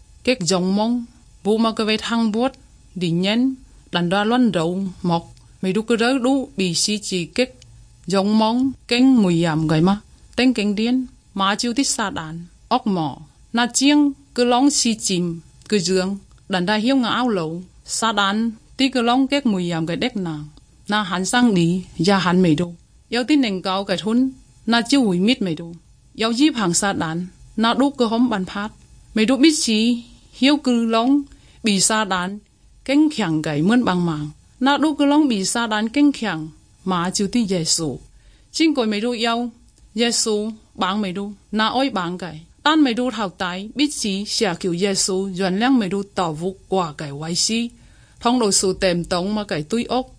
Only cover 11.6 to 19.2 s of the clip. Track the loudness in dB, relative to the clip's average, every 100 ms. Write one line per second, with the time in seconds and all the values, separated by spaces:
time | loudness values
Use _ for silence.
11.6 | -2 -2 -2 -2 -4 -6 -8 -10 -14 -20
12.6 | -4 -2 0 0 -2 -6 -16 _ -6 -2
13.6 | -2 2 4 4 4 0 -8 -2 2 4
14.6 | 2 2 0 -2 -2 -2 -2 -6 -14 -20
15.6 | -4 -2 0 0 -2 -6 -12 -20 -6 -2
16.6 | 0 0 2 2 0 0 0 -2 -4 -8
17.6 | -14 -20 -10 -4 -2 0 0 0 -2 -4
18.6 | _ -2 0 2 2 2